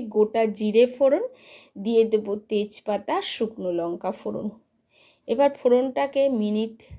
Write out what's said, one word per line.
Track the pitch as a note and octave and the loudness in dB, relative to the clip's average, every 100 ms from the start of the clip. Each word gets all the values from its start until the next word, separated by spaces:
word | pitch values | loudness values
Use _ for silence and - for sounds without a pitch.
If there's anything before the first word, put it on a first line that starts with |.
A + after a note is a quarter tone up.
| A3+ G#3+ | -2 0
গোটা | G#3+ A3+ A3 G3+ | 2 2 0 0
জিরে | G#3+ G#3+ A#3+ B3 | 2 4 4 4
ফোড়ন, | C4+ E4 B4+ - - - - G3+ G3+ | 2 2 0 -10 -20 -20 -20 -10 0
দিয়ে | A3+ A3 | 2 4
দেব | G#3+ G#3 G#3 - | 2 -2 -8 -4
তেজপাতা, | G#3 G#3 - - G3+ - F4 - | -4 -4 -8 -6 -6 -2 -4 -4
শুকনো | - A3 G#3 F#3 E3+ | -4 -4 -4 -4 -4
লঙ্কা | E3+ - F#3 G3+ | -4 -4 -6 -6
ফোড়ন। | G#3+ G#3+ G#3 - _ _ _ _ _ _ - | -8 -6 -8 -10 _ _ _ _ _ _ -4
এবার | A#3 C#4+ C#4 | 2 2 2
ফোড়নটাকে | B3 B3 C4 C4+ C#4 C#4 C#4 A#3 | 2 2 2 -2 -2 0 0 2
মিনিট | G#3 G#3+ A3+ A3+ - | 0 -2 -4 -8 -20